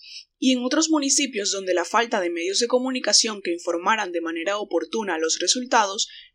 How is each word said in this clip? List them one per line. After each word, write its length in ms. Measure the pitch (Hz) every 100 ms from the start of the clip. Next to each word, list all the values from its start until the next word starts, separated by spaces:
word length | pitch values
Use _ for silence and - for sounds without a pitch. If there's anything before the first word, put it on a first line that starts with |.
| - - - -
y 140 | 254
en 60 | 247
otros 260 | 254 294 320
municipios 600 | 302 277 277 277 214 196
donde 200 | 196 185
la 120 | 180
falta 360 | 160 214 233 226
de 80 | 175
medios 300 | 170 180 196
de 80 | 240
comunicación 760 | 254 262 254 208 208 220 208
que 100 | 185
informaran 600 | 175 175 170 185 220 190
de 80 | 170
manera 380 | 165 165 180 208
oportuna 600 | 202 170 160 226 196 160
los 200 | 160 -
resultados 720 | 180 254 254 233 202 202 - - -